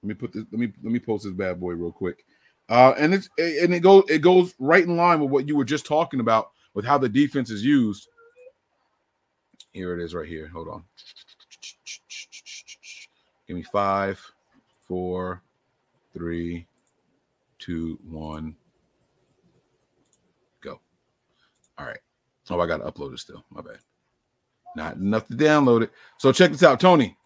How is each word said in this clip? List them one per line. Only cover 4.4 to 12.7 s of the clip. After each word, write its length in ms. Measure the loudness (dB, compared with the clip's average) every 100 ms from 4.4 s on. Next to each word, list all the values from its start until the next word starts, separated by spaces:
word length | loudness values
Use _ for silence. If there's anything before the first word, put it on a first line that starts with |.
| 2 -4
right 240 | 2 4
in 120 | 4 2
line 240 | 2 2
with 100 | 2
what 180 | -2 0
you 100 | -2
were 80 | 0
just 200 | -4 -2
talking 360 | -2 -2 -2
about 300 | 2 0 0 _ _
with 120 | -8 0
how 120 | 0
the 120 | 2
defense 400 | 0 0 -2 -6
is 120 | -6
used. 440 | 0 0 0 -4 _ _ -20 _ -20 _ _ _ _ _ _ _ _ _ _ _ -20
Here 200 | -14 -10 -8
it 40 |
is 120 | -10 -12
right 120 | -12
here. 200 | -14 -14
Hold 220 | -16 -14
on. 140 | -16 -20 _ -20 -20 _ _ _ -20 -20 -20 -20 -20 _ -20 -18 -20 -20 -20 -20